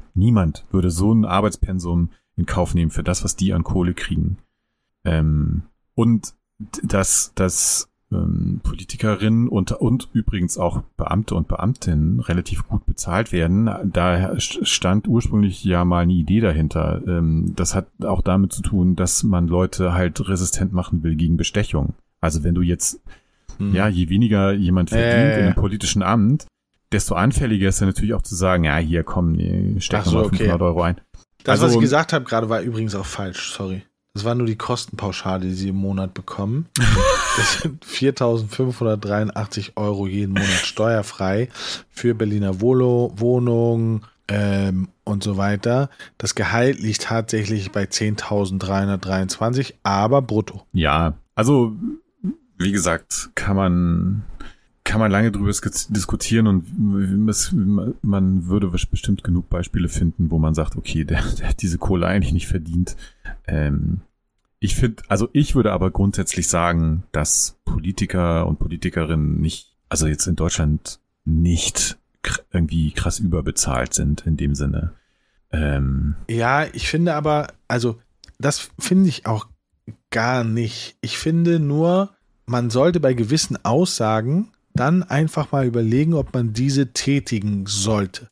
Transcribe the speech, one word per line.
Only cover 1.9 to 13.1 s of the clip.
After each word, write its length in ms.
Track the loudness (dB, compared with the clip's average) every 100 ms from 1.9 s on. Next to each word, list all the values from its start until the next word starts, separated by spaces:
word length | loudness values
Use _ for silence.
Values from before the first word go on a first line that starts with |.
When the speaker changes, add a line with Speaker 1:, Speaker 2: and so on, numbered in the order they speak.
| 0 0 -4 _ -4
Speaker 1:
in 80 | -2
Kauf 280 | -2 0
nehmen 160 | 0 0
für 120 | 0
das, 200 | -2 -2 -2
was 100 | -2
die 160 | 0
an 100 | 0 0
Kohle 280 | 0 0
kriegen. 440 | -2 -4 -2 -2 -4 _ _ _ _ _ _
Ähm, 600 | -2 0 2 2 0 -2 -6 _ _
und 400 | 0 2 2 -2 -18 _ -20
d-, 220 | -16 -8
dass, 500 | -2 0 0 0 -2 -2
dass, 540 | 0 0 0 -2 -4 _ -6
ähm, 480 | -2 0 0 -2 -2
Politikerinnen 840 | -4 -6 -8 -4 -2 0 2 2 2
und, 220 | 0 -2
und 380 | 0 0 0 0
übrigens 440 | -2 0 0 -2 0
auch 240 | -2 -2 -6 -4
Beamte 360 | -2 -2 0
und 140 | -2 -2
Beamtinnen 720 | -2 -2 -2 0 2 2 0
relativ 480 | 0 -2 -2 -4 -2
gut 180 | -4 -2
bezahlt 460 | -4 -2